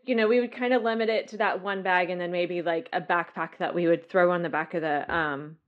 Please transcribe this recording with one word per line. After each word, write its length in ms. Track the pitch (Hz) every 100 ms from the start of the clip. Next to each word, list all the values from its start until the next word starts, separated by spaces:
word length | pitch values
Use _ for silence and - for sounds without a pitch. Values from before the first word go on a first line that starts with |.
you 120 | - 233
know, 100 | 214
we 140 | 247
would 100 | 240
kind 220 | 247 247
of 80 | 254
limit 260 | 226 226 220
it 200 | 220 -
to 80 | 214
that 260 | 202 196
one 200 | 190 196
bag 280 | 190 180 180
and 100 | 180
then 120 | 175
maybe, 300 | 175 175 175
like, 260 | 170 165 165
a 80 | 180
backpack 580 | 165 175 165 - 165 -
that 160 | 170
we 120 | 175 170
would 220 | 170 -
throw 240 | 190 175
on 100 | 175
the 60 | 170
back 260 | 156 165
of 80 | 175
the, 320 | 156 147 -
um, 420 | 170 156 139 151 160